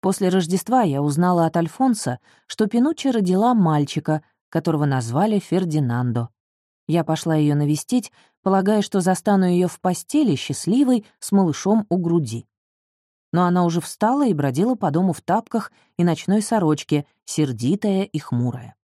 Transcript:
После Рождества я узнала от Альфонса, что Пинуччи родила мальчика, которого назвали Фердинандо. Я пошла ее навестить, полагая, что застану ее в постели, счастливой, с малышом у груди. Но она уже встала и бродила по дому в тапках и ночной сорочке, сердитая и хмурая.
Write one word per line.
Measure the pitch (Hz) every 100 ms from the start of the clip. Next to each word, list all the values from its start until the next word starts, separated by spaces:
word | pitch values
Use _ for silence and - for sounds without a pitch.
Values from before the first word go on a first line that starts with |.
После | 190 196 185
Рождества | 185 165 185 - 254
я | 208 139
узнала | 143 143 180 180 165
от | 170
Альфонса, | 170 - 262 220 - 123 _ _ _
что | - 214
Пинуччи | 233 269 330 277
родила | 233 185 185 226
мальчика, | 247 170 151 143 - 151 156 _ _ _
которого | 160 165 156
назвали | 147 131 117 123 208 208
Фердинандо. | - 175 185 156 135 120 123 120 117 _ _ _ _ _ -
Я | 165
пошла | 160 156 - 156
ее | 151
навестить, | 147 147 151 - 247 214 _ _ _
полагая, | - 190 190 214
что | 208 196
застану | 175 185 - 196
ее | 185 175 180
в | -
постели, | 185 175 - 294 277
счастливой, | 139 - 135 - 226 269 247 208 _
с | -
малышом | 196 185 143 185 220 208
у | 185
груди. | 170 170 135 117 - _ _ _ _ _ _ _ _
Но | 165
она | 180 175
уже | 175 165
встала | 165 - 214 269 277
и |
бродила | 160 139 127 214
по | 254 180
дому | 147 185
в | 160
тапках | - 190 220 233 - _ _ -
и |
ночной | 170 160 - 202
сорочке, | 208 226 165 151 - 147 143 _ -
сердитая | - 147 117 120 202 214 190
и | 196 156
хмурая. | - 120 123 113 - -